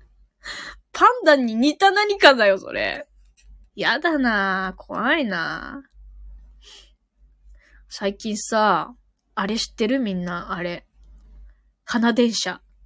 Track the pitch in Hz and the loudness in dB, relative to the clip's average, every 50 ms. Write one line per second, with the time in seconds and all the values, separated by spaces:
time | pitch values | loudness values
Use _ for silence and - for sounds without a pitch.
0 | - _ _ _ _ _ _ _ - - - - - - - - _ _ - - | -20 _ _ _ _ _ _ _ -16 -16 -14 -14 -14 -16 -18 -20 _ _ 0 4
1 | 349 453 494 494 392 320 294 269 247 226 220 220 254 302 294 - 392 392 381 403 | 4 4 4 4 4 4 4 6 4 0 0 0 0 0 2 4 4 4 4 4
2 | 415 415 403 392 - 285 269 233 214 202 190 190 - - - - - 98 - - | 0 0 2 6 6 6 6 6 4 2 2 0 -2 -8 -6 -4 -4 -4 -4 -6
3 | - _ _ _ - _ _ _ _ - - - - _ - 202 165 165 226 285 | -10 _ _ _ -20 _ _ _ _ -20 -20 -20 -20 _ -10 -4 -2 -2 0 0
4 | 330 339 320 285 254 240 220 202 196 196 185 190 190 185 185 - - - 190 175 | 0 0 0 2 0 0 0 0 0 -2 -2 -4 -4 -6 -10 -12 -14 -12 -8 -4
5 | 208 262 311 330 269 208 185 170 165 151 156 - - - - 277 269 _ _ - | -2 0 0 0 -2 -2 -4 -4 -6 -6 -6 -8 -10 -14 -16 -16 -18 _ _ -20
6 | - - - - - - - - - - - - - - - - - _ _ _ | -20 -20 -20 -20 -20 -20 -20 -20 -20 -20 -20 -20 -20 -20 -20 -20 -20 _ _ _
7 | _ _ _ _ _ _ _ _ _ - - - _ _ _ - - - - - | _ _ _ _ _ _ _ _ _ -20 -20 -20 _ _ _ -20 -20 -18 -12 -6
8 | 208 196 202 - - 220 208 214 - - 226 220 214 208 180 156 - - 247 _ | -6 -6 -6 -6 -8 -8 -6 -6 -4 -2 0 2 2 4 2 2 -2 -6 -12 _
9 | _ _ _ _ _ _ - 214 196 190 220 233 - - - - 220 214 262 277 | _ _ _ _ _ _ -8 -6 -4 -4 -2 -4 -6 -6 -4 -4 -2 0 0 -2
10 | 247 202 190 180 175 175 175 175 - - 190 170 175 175 170 - - _ _ _ | -2 -4 -4 -6 -6 -6 -8 -10 -8 -10 -8 -8 -8 -8 -8 -10 -16 _ _ _
11 | - - - - - - - - - - - _ _ _ _ _ _ - - 240 | -20 -20 -20 -20 -20 -20 -20 -20 -20 -20 -20 _ _ _ _ _ _ -6 -2 0
12 | 226 240 226 247 240 233 202 - - 185 175 - _ _ _ _ - | 2 2 4 4 2 2 0 -2 -6 -6 -8 -12 _ _ _ _ -20